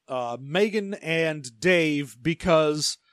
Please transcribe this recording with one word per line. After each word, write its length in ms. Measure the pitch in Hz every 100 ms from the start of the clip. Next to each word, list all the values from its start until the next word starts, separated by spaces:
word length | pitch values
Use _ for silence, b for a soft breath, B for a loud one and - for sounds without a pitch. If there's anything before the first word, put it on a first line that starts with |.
| -
uh, 280 | 127 120 120
Megan 540 | 139 170 214 214 196
and 640 | 202 156 165 160 156 127 113
Dave 580 | 180 175 160 147 139 123
because, 760 | 135 165 185 160 156 151 143 - _